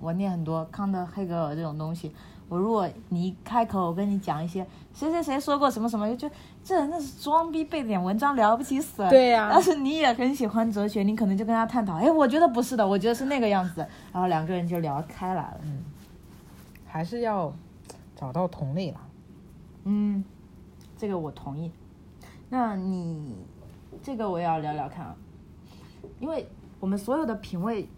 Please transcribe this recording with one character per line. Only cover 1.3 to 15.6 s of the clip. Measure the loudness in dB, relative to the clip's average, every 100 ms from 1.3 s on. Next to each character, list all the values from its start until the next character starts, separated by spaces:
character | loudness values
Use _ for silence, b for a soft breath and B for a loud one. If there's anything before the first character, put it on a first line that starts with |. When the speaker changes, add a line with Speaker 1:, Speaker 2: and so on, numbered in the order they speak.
| -2 -2
Speaker 1:
尔 | -2
这 |
种 | -4 -4
东 | -6 -6
西， | -8 -12 B B B
我 | -2
如 | 2
果 | 2 0 -4 -6
你 | -2 -2
一 | -4
开 | -2 0
口， | 2 0 0
我 |
跟 | 0 0
你 | -2
讲 | -2 -4
一 | -4
些 | -6 -8 B B
谁 | -6 -2
谁 | 0
谁 | 0 -2
说 | 0 2
过 | 2
什 | 2
么 | -2
什 | 0
么， | -2
就 | -4
觉 | -6
得 | B B B
这 | 0 0
人 | 2
那 | -2
是 | -6 -8
装 | 2 2 2
逼， | -2
背 | -4 -4
点 | -2 0
文 | 0 2
章 | 2 4
了 | 6 4
不 |
起 | 2 -2
死 | -2 0
了。 | 8
Speaker 2:
对 | 10 10
啊。 | 6 6
Speaker 1:
要 | 4
是 | 6 4
你 | 2 4
也 | 4
很 | 4 2
喜 | 2 0
欢 | 2 0
哲 | 2 0
学， | 2
你 | 2 2
可 | 2
能 | 2
就 | 2
跟 |
他 | 2
探 | 2 0 0
讨， | 4
哎， | 4
我 | 6 6
觉 | 6
得 | 4
不 | 4
是 | 0 2
的， | 4
我 | 4
觉 | 2
得 |
是 | 0 0
那 | 2
个 | 2
样 | 2 0 -4
子， | -10 B B
然 | -2
后 | 0
两 | 2
个 | 0
人 | -2 -2
就 | -2
聊 | -2 -2 -6
开 | -6 -4 -4
来 |
了。 | -4 -8